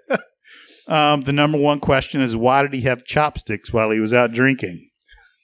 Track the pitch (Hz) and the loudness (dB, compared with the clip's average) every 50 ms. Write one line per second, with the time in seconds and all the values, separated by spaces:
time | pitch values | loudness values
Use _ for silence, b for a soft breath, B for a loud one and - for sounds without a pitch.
0 | _ - 269 - - _ _ _ B B B B B B B B B - 160 156 | _ -6 -6 -6 -6 _ _ _ B B B B B B B B B -4 0 2
1 | 151 147 147 143 131 139 143 143 147 151 156 147 143 147 147 143 - - 139 131 | 2 2 2 0 0 -2 0 2 2 2 2 2 2 2 0 0 0 0 0 0
2 | - - - 143 131 120 113 113 117 127 131 139 143 139 139 131 113 131 123 120 | 0 -2 -2 -2 -2 0 -2 0 0 2 2 2 2 0 -2 -4 -2 -2 -2 -2
3 | - - - 151 151 147 - - - - 107 101 _ - - 113 110 107 110 110 | -6 -4 -2 0 0 0 -2 -8 -10 -8 -10 -10 _ -4 -2 0 0 2 0 0
4 | 110 107 120 123 120 113 113 117 127 135 135 127 113 92 87 82 - _ _ _ | 0 2 2 2 2 2 2 0 0 0 0 -2 -6 -10 -10 -12 -18 _ _ _
5 | b b b b b b b b | b b b b b b b b